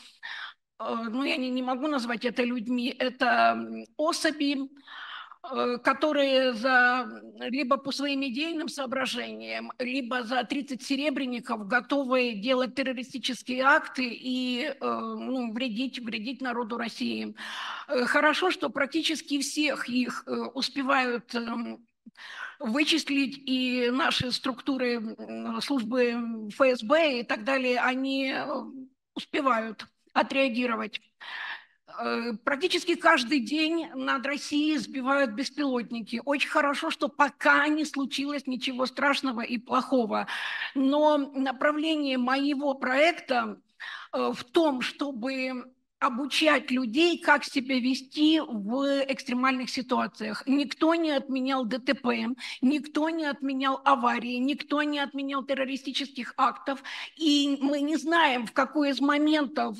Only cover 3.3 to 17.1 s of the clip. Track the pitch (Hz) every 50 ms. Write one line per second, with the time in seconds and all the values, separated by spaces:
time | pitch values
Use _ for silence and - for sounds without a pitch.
3.3 | 233 233 226 226 226 226 226 226 226 226 220 - _ - 302 330 330 - - 320
4.3 | 302 302 294 277 285 269 269 269 - - - - - - - - - - - -
5.3 | - - - - 262 240 247 247 247 233 - 294 262 - 311 302 294 285 277 269
6.3 | 262 262 262 254 247 208 233 269 262 247 247 247 254 254 240 214 233 214 214 226
7.3 | 214 220 247 247 233 277 294 240 277 269 277 277 - - 277 285 277 269 277 277
8.3 | 220 269 311 330 339 302 302 240 - 277 269 233 262 262 262 - - 247 233 226
9.3 | 220 220 226 220 226 226 226 233 - - 247 247 254 277 247 226 247 247 240 214
10.3 | 262 247 233 - - 285 285 - 262 - - - 277 262 285 311 269 254 277 247
11.3 | 247 240 240 - 233 214 208 190 247 247 - - 285 285 277 240 262 254 247 240
12.3 | 226 196 190 262 262 254 254 - 254 277 262 262 254 247 247 - - 247 - -
13.3 | 240 - - - 254 254 262 277 302 311 302 - - 269 254 240 220 - - 254
14.3 | 254 254 254 254 247 240 294 - - - 247 240 233 226 226 226 220 220 226 240
15.3 | 262 262 240 226 214 247 269 254 202 220 269 247 - 254 240 226 220 226 208 262
16.3 | 262 226 262 254 233 240 247 208 240 233 233 226 - - 247 233